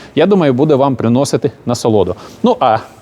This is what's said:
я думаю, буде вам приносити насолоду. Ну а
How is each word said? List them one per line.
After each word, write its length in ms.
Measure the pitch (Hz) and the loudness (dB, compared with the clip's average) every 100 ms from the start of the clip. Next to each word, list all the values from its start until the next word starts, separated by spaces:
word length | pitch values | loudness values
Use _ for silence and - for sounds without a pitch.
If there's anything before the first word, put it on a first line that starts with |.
| - - | -8 -2
я 100 | 175 | 2
думаю, 280 | 202 151 | 2 2
буде 220 | 123 156 135 | 2 2 2
вам 200 | 139 120 | 0 0
приносити 560 | 113 120 139 131 143 - - | 0 0 0 -2 -4 -6 -6
насолоду. 500 | 120 123 107 90 - - - | -4 0 0 0 -6 -16 -4
Ну 140 | - 170 | -2 0
а 180 | 127 110 - - | 0 0 -4 -20